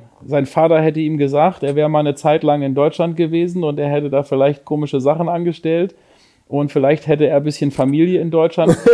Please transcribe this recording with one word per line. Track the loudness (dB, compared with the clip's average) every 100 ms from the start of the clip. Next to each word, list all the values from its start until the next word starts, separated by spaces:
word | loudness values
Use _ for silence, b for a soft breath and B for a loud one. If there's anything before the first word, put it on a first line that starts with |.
| -16 _
sein | -4 -2 -2
Vater | 0 2 2
hätte | 2 0
ihm | -2 -2
gesagt, | 0 2 0 0
er | -4
wäre | -2 0
mal | 0
eine | -2
Zeit | -2 0 0
lang | 0 0
in | -2
Deutschland | 0 0 0 -4 -2
gewesen | -2 -2 -2 -4
und | -4 -4
er | -2
hätte | -2 -2
da | -2
vielleicht | -2 0 0 0
komische | -4 -4 -2 -2
Sachen | 0 0 -2
angestellt | -2 -4 -4 -2 -2 -2 -6 b b b b b
und | -4 -2
vielleicht | 2 2 2 0
hätte | 2 2
er | 2
ein |
bisschen | 0 -2 -2
Familie | 0 0 2 2 0
in | 0
Deutschland, | 0 0 2 2 2 4